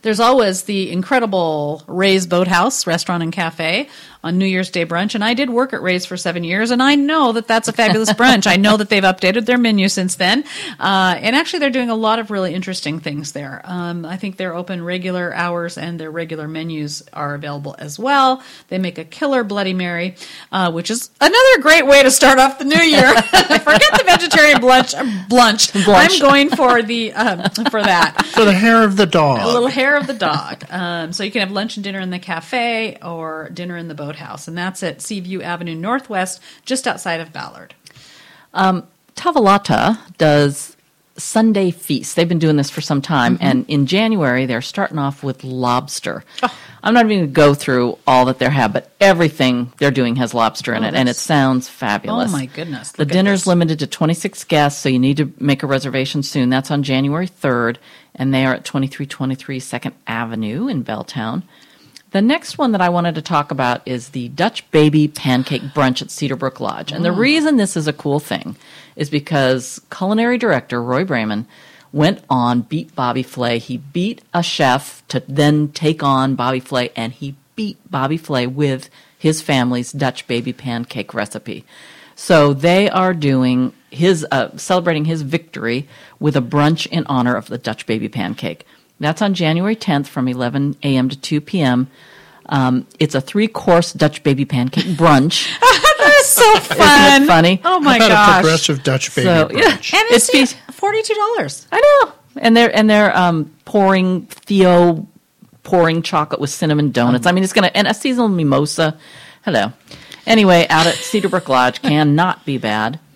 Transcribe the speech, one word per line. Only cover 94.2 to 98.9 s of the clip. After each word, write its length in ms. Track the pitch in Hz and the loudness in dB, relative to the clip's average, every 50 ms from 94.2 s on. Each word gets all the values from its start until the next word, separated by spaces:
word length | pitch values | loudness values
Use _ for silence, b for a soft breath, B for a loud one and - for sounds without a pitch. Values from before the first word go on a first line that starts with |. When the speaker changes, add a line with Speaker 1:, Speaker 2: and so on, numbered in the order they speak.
| _ | _
Speaker 2:
Baby 220 | 147 139 131 139 | 0 0 0 -2
Pancake 400 | - - 123 123 131 - - - 190 175 | -2 -2 -2 -2 -2 -2 -4 -2 -2 0
brunch. 520 | 147 165 165 147 131 135 170 - - - - - - | 2 4 4 6 4 4 2 -2 -2 -4 -6 -2 2
Speaker 1:
<laughs> 220 | 466 508 480 - - 605 605 | 4 4 4 6 4 2 4
That 160 | 605 571 587 587 571 | 4 4 6 6 6
is 60 | 539 | 6
so 160 | - - - 480 427 | 4 4 6 8 8
Speaker 2:
Isn't 200 | 427 - - - | 8 6 4 -2
it 60 | - | 2
Speaker 1:
fun. 480 | - 320 294 285 285 277 277 277 277 277 | 4 6 8 8 8 8 8 8 6 6
Speaker 2:
funny? 340 | 302 175 160 165 175 190 185 - | 6 6 6 6 4 2 2 0
Speaker 1:
Oh, 140 | 339 370 359 | 0 0 2
my 180 | 294 285 254 | 4 2 4
Speaker 3:
How 80 | 226 226 | 4 4
about 40 | 214 | 6
Speaker 1:
gosh. 200 | 220 208 208 208 | 6 6 6 6
Speaker 3:
a 120 | 202 180 | 6 6
progressive 420 | 160 160 160 156 - - 147 135 - | 4 4 2 2 0 -2 -2 -2 0
Dutch 320 | 139 | -2